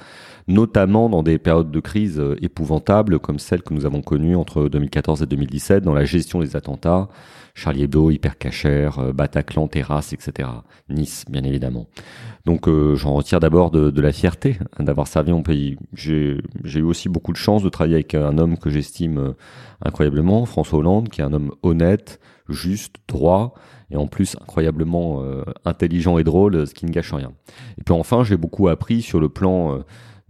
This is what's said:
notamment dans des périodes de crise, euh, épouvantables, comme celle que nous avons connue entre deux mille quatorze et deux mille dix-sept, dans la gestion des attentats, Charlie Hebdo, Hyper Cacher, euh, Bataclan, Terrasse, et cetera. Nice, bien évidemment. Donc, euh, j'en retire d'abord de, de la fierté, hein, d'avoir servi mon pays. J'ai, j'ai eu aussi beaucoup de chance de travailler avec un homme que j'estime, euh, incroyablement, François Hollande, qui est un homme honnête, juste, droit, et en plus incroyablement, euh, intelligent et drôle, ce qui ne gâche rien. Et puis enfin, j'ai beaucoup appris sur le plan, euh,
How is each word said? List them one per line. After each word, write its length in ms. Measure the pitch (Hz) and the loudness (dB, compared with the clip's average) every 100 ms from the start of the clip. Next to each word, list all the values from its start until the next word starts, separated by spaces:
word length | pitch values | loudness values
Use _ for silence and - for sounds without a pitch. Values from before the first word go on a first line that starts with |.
| - - - - - | -12 -20 -20 -10 0
notamment 600 | 101 113 107 95 107 117 | 2 4 4 4 4 4
dans 140 | 90 | 2
des 160 | 78 80 | 2 2
périodes 320 | 85 82 78 | 2 2 2
de 80 | 78 | -4
crise, 400 | - 107 104 76 | -4 -2 -2 -2
euh, 160 | 71 - | -4 -2
épouvantables, 760 | 87 - 78 80 - 104 107 78 | -6 -4 -2 0 4 4 4 2
comme 180 | - 73 | 0 -6
celle 240 | - 87 | -4 -4
que 100 | - | -2
nous 140 | 76 71 | -4 -2
avons 160 | 73 | -4
connue 320 | - 73 80 | -2 0 2
entre 340 | 87 - 78 73 | 0 0 -2 0
deux 120 | 71 | 0
mille 100 | 71 | -2
quatorze 320 | 76 - 76 | -2 -2 -2
et 40 | 71 | -2
deux 100 | 69 | -2
mille 120 | 67 | -4
dix-sept, 360 | 71 - 101 | -4 0 2
dans 100 | 90 | 2
la 100 | 71 | 2
gestion 360 | 73 87 - 90 | 2 0 0 -2
des 160 | 73 73 | -4 -6
attentats, 520 | 71 69 85 92 101 - - - - | -8 -4 0 0 0 -10 -20 -20 -20
Charlie 300 | - 78 69 | -8 -4 -2
Hebdo, 260 | 71 76 80 | 0 4 4
Hyper 260 | 73 71 - | 2 -2 -4
Cacher, 540 | 65 - 76 71 73 69 | -8 -4 0 0 0 -2
euh, 140 | 65 | -4
Bataclan, 560 | 67 71 73 - 78 78 | -2 -2 -2 -4 -4 -2
Terrasse, 440 | 76 69 73 - | -2 -4 -4 -6
et 40 | - | -10
cetera. 460 | - - 65 58 - _ - | -10 -8 -8 -10 -16 _ -8
Nice, 360 | 73 73 - - | -4 -4 -8 -10
bien 140 | 67 | -6
évidemment. 420 | 67 69 62 62 - - - - 117 - - | -4 -2 -4 -6 -10 -18 -20 -20 -20 -6 -2
Donc, 200 | 82 85 | 0 2
euh, 300 | 78 76 69 | 4 4 2
j'en 180 | 73 | 0
retire 240 | 71 - 87 | 0 2 2
d'abord 320 | 80 85 85 | 4 6 4
de, 200 | 78 73 | 4 2
de 100 | 69 | 2
la 100 | 73 | 0
fierté, 480 | - 90 - 139 98 - - | 2 -2 0 -2 -2 -6 -4
hein, 60 | |
d'avoir 240 | 73 71 71 | -2 -2 0
servi 240 | 78 76 | 0 2
mon 120 | 82 | 2
pays. 340 | 76 73 69 67 - | 0 0 -2 -6 -12
J'ai, 440 | - 76 78 73 71 - - | -10 -2 0 0 -2 -6 -10
j'ai 160 | 78 76 | -6 0
eu 40 | |
aussi 240 | 82 85 95 | 0 0 -2
beaucoup 220 | 85 - | -4 -4
de 60 | 85 | -2
chance 260 | - 104 | 2 2
de 60 | 95 | 2
travailler 260 | - 82 | 0 2
avec 220 | 80 - 76 | 2 0 0
un 220 | 73 76 | 2 2
homme 200 | 82 82 | 2 0
que 120 | 76 | -2
j'estime, 480 | 73 69 - 82 73 | -2 -4 -4 -4 -2
euh, 140 | 67 65 - - - - | -4 -8 -16 -20 -20 -8
incroyablement, 640 | 73 - 76 73 87 110 117 | -6 0 0 2 2 2 0
François 340 | - 76 78 | -2 0 0
Hollande, 300 | 82 104 117 | 2 0 -2
qui 100 | - | -4
est 40 | |
un 80 | 71 | -2
homme 200 | 73 71 - | -2 -4 -2
honnête, 560 | 92 82 85 104 - - _ _ - | 0 2 2 2 -4 -20 _ _ -10
juste, 480 | 71 87 101 - - - | -6 -4 -6 -8 -16 -8
droit, 480 | 64 80 95 120 - - - - | 0 2 4 0 -8 -20 -20 -8
et 40 | 71 | -4
en 120 | 73 | -4
plus 280 | - 95 - | -2 -4 -4
incroyablement, 840 | - 82 80 78 80 87 85 69 | -8 -2 0 0 -2 -2 -2 -4
euh, 220 | 67 67 - - | -6 -8 -10 -6
intelligent 540 | 87 82 87 85 85 82 | -6 0 0 2 2 4
et 60 | |
drôle, 420 | 80 87 101 85 71 | 4 4 4 2 -2
ce 80 | |
qui 100 | - | -6
ne 60 | 85 | -6
gâche 220 | 82 - | -4 -4
rien. 180 | 76 65 69 - - 120 - | -8 -8 -14 -20 -20 -20 -6
Et 60 | |
puis 100 | - | 0
enfin, 300 | 85 - 120 | 0 2 2
j'ai 120 | 113 90 | 2 0
beaucoup 300 | 82 - 92 | 0 2 2
appris 360 | 78 - 117 | 2 -2 -2
sur 180 | - 85 | 0 0
le 80 | 76 | 0
plan, 480 | - 95 90 80 67 | 0 0 0 -2 -4
euh, 20 | 67 - - - | -8 -20 -20 -20